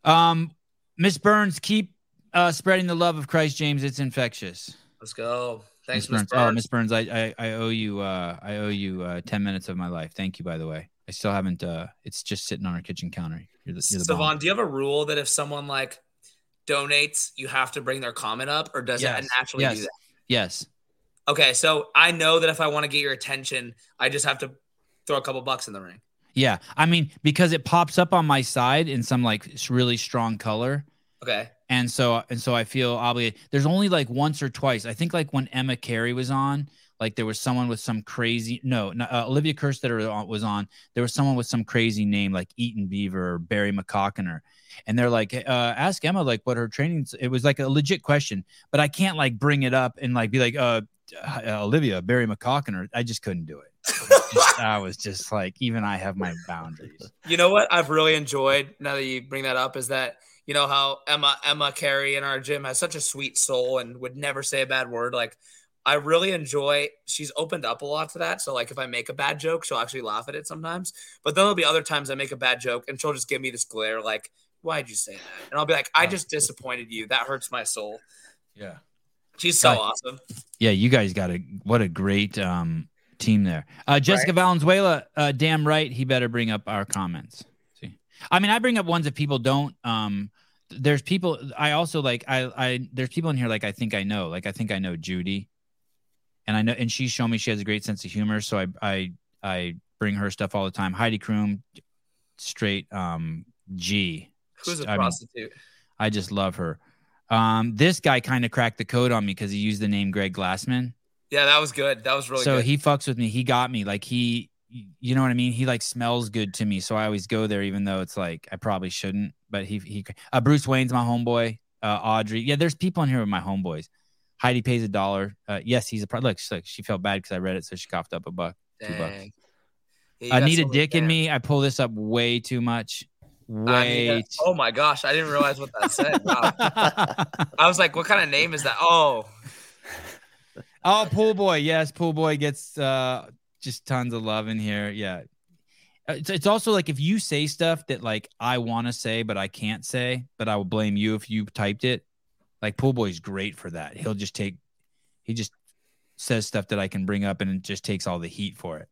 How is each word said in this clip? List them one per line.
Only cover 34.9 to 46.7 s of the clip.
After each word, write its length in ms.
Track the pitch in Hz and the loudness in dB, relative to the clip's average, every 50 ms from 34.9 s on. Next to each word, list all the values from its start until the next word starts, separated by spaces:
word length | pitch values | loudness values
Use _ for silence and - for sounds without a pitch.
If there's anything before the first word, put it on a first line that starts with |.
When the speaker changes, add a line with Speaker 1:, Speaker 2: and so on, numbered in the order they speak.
| 113 | -4
Speaker 1:
think, 180 | - 165 175 | -4 -4 -2
like, 200 | 170 165 156 143 | 0 -2 -2 0
when 160 | - 135 131 - | -2 -2 -2 0
Emma 280 | - 127 127 135 123 | -2 -2 0 0 -2
Carey 360 | - - - 117 113 117 120 | -4 -4 -4 -2 0 0 0
was 180 | 123 127 127 127 | -2 -2 -2 -2
on, 380 | 135 135 135 139 143 143 143 - _ _ _ _ _ _ | 0 0 0 0 0 -2 -4 -8 _ _ _ _ _ _
like, 160 | 113 113 107 | -4 -4 -2
there 100 | - 113 | -2 -4
was 140 | 110 110 - | -4 -4 -4
someone 260 | - 135 123 123 123 120 | -2 0 0 0 0 0
with 120 | 113 110 | -2 -4
some 220 | - - 113 107 | -4 -4 -4 -4
crazy, 580 | 107 - - - 120 117 117 117 110 113 123 - | -4 -8 -4 -2 0 0 0 0 -2 -4 -6 -4
no, 300 | - 131 127 117 104 98 | -2 -2 0 0 0 -2
no, 140 | 87 117 120 | -4 -6 -4
uh, 180 | - 127 120 117 | -2 -2 -2 -2
Olivia 280 | 127 131 143 151 156 147 | 0 0 2 2 0 -2
Kerstetter 420 | - 147 139 139 - - 123 117 | 0 -2 -2 -2 -2 -2 -2 0
was 100 | 110 107 | 0 -2
on, 200 | 110 107 104 104 92 | -2 -4 -4 -6 -4
was 160 | 113 104 110 | -4 -2 -2
on. 240 | 110 104 101 101 - _ - - _ _ | 0 -2 -2 -4 -6 _ -20 -20 _ _
There 80 | 120 | -2
was 100 | 123 117 - | -2 0 0
someone 200 | - 139 139 131 | 2 2 2 2
with 120 | 123 117 | 0 0
some 180 | - - 117 110 | -2 -2 -2 -2
crazy 400 | - - 120 113 113 107 107 104 | 0 0 2 2 2 2 2 2
name, 260 | 101 101 101 101 98 | 2 2 2 0 0
like 160 | 95 90 87 _ _ | 0 -2 -4 _ _
Eaton 300 | - 120 120 110 110 98 | -4 -4 -4 -2 -4 -4
Beaver 480 | 92 98 101 101 95 92 95 90 90 87 | -4 -2 -2 -2 -2 -2 -2 -4 -2 -4
or 40 | 85 | -6
Barry 340 | 85 85 110 104 101 101 | -4 -2 0 0 2 0
McCockiner. 680 | 101 98 92 - - 101 98 101 - - 95 87 82 - _ _ _ _ _ _ - - _ | 0 -2 -4 -2 0 0 0 0 -2 -4 -6 -6 -6 -10 _ _ _ _ _ _ -20 -14 _
And 120 | - 107 123 | 0 2 2
they're 100 | 123 123 | 4 4
like, 220 | 120 113 107 98 120 | 4 2 0 -2 -4
"Uh, 60 | 127 139 135 127 123 120 120 113 | -8 -2 0 0 0 0 0 0
ask 280 | 120 143 190 190 - - | 0 0 0 0 0 -2
Emma, 180 | - 185 196 | 0 0 2
like, 200 | 160 131 117 104 _ | 2 2 0 0 _
what 120 | 127 123 117 | -2 -2 -2
her 100 | 117 | -2
training's," 460 | 110 | -4